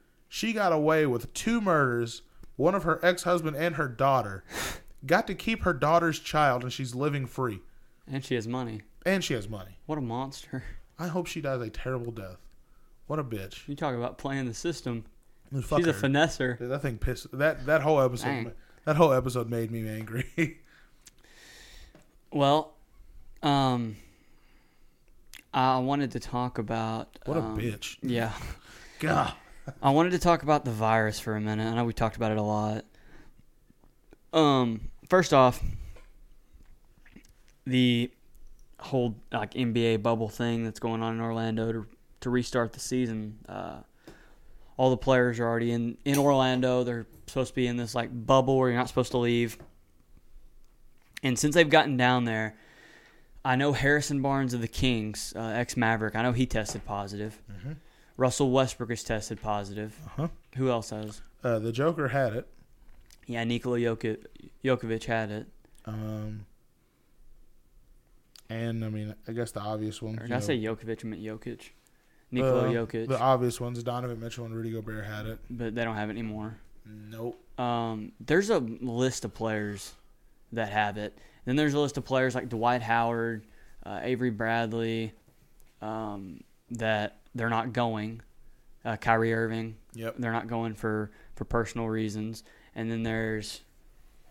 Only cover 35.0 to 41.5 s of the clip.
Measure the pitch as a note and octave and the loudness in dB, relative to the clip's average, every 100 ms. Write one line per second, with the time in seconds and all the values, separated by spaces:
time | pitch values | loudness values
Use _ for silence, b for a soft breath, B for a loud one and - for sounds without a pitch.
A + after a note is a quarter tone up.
35 | - F#3 E3+ C#3+ B2+ - B B B B | 4 4 8 8 8 6 B B B B
36 | B - - - - - - - - - | B -20 -20 -20 -20 -20 -20 -20 -20 -20
37 | - - - - - _ C3 B2+ B2 A#2+ | -20 -20 -20 -20 -20 _ 0 4 6 4
38 | A#2+ - - - - - - - - C3 | 2 -4 -20 -20 -20 -20 -20 -18 -4 0
39 | A#2+ G#2+ - A#2 G#2 - A#2+ A#2 A#2 A2+ | 0 -2 -6 -6 -4 -2 0 2 4 4
40 | A2+ A2+ A2 - A#2+ A#2 A2+ - A#2 A2+ | 2 0 -2 -2 0 0 -2 -4 -4 -2
41 | A2+ A2+ A2+ A2+ A2+ | -2 -2 -2 -2 -2